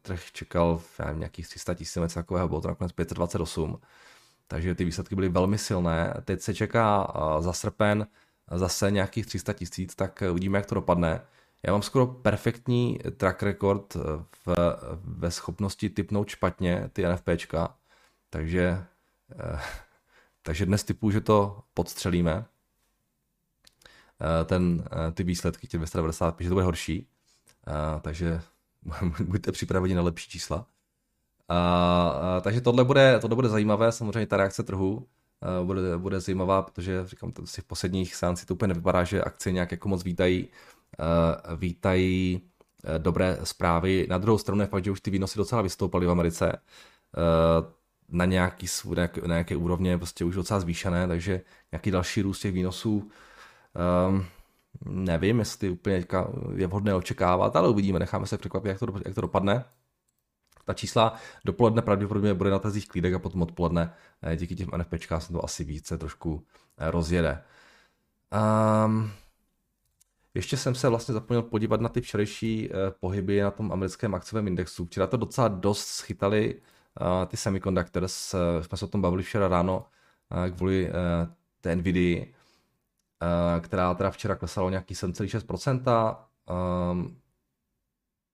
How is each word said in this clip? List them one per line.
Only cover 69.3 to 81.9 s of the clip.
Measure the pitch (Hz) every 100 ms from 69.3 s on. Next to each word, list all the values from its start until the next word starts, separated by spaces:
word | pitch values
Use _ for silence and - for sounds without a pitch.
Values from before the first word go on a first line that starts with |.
| _ _ _ _ _ _ _ _ _ _
ještě | - - 135
jsem | 135
se | 123 135
vlastně | 113 -
zapomněl | 110 - 120
podívat | 117 107 107 107
na | 117
ty | 123
včerejší, | 120 104 104 - 113 110 107
eh, | 95 95 -
pohyby | 92 98 95 101
na | 101
tom | - 107
americkém | 92 95 - 113
akciovém | 92 - 107 104
indexu. | 90 90 - 87
Včera | - 95
to | 123
docela | 110 - 117
dost | 95 98 104 -
schytali, | - - - 98 107 113 - _ _ _ -
eh, | 87 90 90
ty | 107
semiconductors. | - 95 98 92 87 90 92 - -
Eh, | 95 87 85
jsme | 82 95
se |
o | 98
tom | 104
bavili | 92 90
včera | 90 107 98
ráno, | 90 90 92 - _ _ _ _ 85 90
eh, |
kvůli, | 87 92 95 85
eh, | 82 87 85 85 - _ _
té | 87 85
Nvidii, | 87